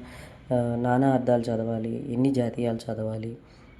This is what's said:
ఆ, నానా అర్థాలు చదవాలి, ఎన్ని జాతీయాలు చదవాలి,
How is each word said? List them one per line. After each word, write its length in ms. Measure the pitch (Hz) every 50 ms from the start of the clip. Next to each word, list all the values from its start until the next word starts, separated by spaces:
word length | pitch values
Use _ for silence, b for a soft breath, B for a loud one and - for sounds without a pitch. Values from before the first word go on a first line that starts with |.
| B B B B B B B B B - 127
ఆ, 220 | 123 120 120 120
నానా 340 | 120 123 123 123 127 139 139
అర్థాలు 320 | 131 120 120 123 123 120
చదవాలి, 720 | 117 120 113 110 113 113 113 110 113 113 117 120 - 123 120
ఎన్ని 180 | 123 131 139
జాతీయాలు 460 | 135 123 120 113 - 120 120 117 113
చదవాలి, 600 | 113 - 120 110 107 110 110 110 110 110 117 117 - B B B B B B B